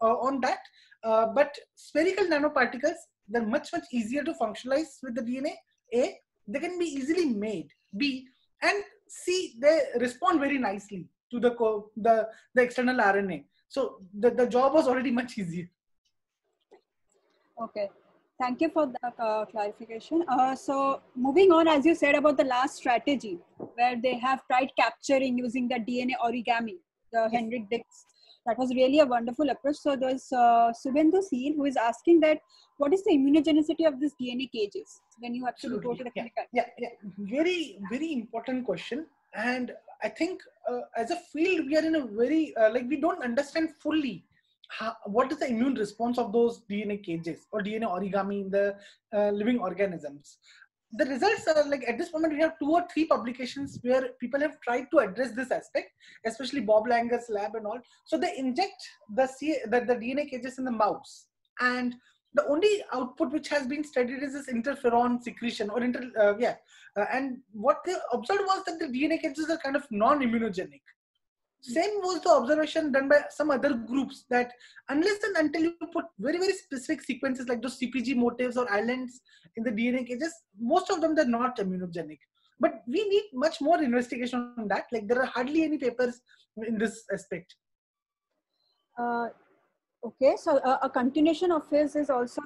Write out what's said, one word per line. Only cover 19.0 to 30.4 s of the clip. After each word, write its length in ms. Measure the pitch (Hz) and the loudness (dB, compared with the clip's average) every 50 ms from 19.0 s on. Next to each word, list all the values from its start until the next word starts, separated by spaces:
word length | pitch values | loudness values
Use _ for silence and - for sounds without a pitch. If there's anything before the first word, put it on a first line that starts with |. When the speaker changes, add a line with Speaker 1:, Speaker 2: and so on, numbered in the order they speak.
| - 240 233 - 233 | -8 -8 -6 -4 -2
Speaker 2:
uh, 220 | 220 214 214 214 | -2 -2 -2 -4
clarification. 800 | 214 - 220 208 208 208 - 233 220 226 226 - - 311 330 349 | -6 -6 -4 -4 -4 -6 -10 -14 -14 -14 -14 -8 -2 0 0 2
Uh, 260 | - 247 247 254 262 262 | 2 2 2 4 2 0
so 480 | 254 - - 277 277 277 269 269 - - _ _ | -2 -4 -2 0 0 2 0 0 -2 -6 _ _
moving 360 | 254 247 269 269 349 392 392 330 | -2 -2 2 6 8 8 8 8
on, 140 | 320 330 | 8 8
as 180 | 320 311 285 254 | 6 4 6 6
you 100 | 320 330 | 4 4
said 200 | 330 302 285 285 | 4 4 4 4
about 200 | 294 277 302 285 | 6 6 4 4
the 80 | 302 294 | 4 2
last 320 | 262 247 247 262 285 - | 2 2 0 0 0 -4
strategy, 640 | - - 277 240 226 - 285 285 226 - 214 175 175 - _ _ - - - - | -4 0 0 0 2 2 0 0 0 -2 -8 -10 -10 -12 _ _ -14 -14 -12 -2
where 200 | 240 240 247 247 240 | 0 0 0 2 0
they 140 | 226 254 247 | 0 -2 -2
have 300 | 240 233 262 269 254 - | 0 0 0 0 0 0
tried 240 | _ 262 254 269 262 - | _ 2 2 2 2 2
capturing 600 | - 262 233 - - - - 277 262 269 262 247 | 2 2 2 0 -4 0 2 2 2 2 0 0
using 320 | 247 247 240 233 262 247 240 | -2 -2 -2 -4 -4 -2 -2
the 100 | 254 240 | -2 -4
D 220 | 214 247 247 247 | -4 -4 -4 -2
N 100 | 247 247 | -2 -2
A 140 | 262 - 233 | -2 0 -2
origami, 520 | 233 233 247 208 247 233 233 233 220 185 - _ _ _ _ _ _ 226 | -2 -2 -2 -2 0 0 0 0 -4 -8 -12 _ _ _ _ _ _ 0
the 80 | 226 | 0
Speaker 1:
Yes. 100 | 226 220 | 2 2
Speaker 2:
Henrik 380 | 226 240 226 220 233 247 214 196 | 0 0 -2 -2 -6 -6 -4 -4
Dix. 360 | 233 233 - _ _ - _ _ _ _ _ _ _ _ _ | -4 -6 -6 _ _ -20 _ _ _ _ _ _ _ _ _
That 120 | 240 220 | -4 -2
was 140 | 247 262 254 | 0 0 0
really 280 | 254 254 254 262 269 311 | 2 4 4 6 8 6
a 60 | 302 | 6
wonderful 440 | 254 247 233 233 240 240 - 302 269 | 6 4 0 -2 -2 -2 0 0 0
approach. 280 | 233 - - 277 294 | 0 -2 -2 -4 -4
So 180 | - - 302 277 | 0 0 -2 0
there's, 320 | 247 262 262 262 254 - - 262 | 0 0 -2 -2 -4 -4 -2 2
uh, 400 | 247 | 4